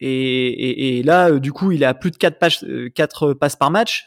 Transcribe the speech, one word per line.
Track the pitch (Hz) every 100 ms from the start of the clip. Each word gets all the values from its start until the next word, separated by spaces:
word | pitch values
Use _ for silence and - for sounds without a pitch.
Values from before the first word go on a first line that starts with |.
et, | 135 131 131 127 123
et, | - 127 - 135 123
et |
là, | 131 175 175
euh, | 143
du | 135
coup, | - 190
il | 165
a | 131
plus | 127 180
de | -
quatre | 180 -
passes, | 170 -
euh, | - 127 123
quatre | - 151 - 151
passes | 135 147 -
par | 139
match, | 190 226 -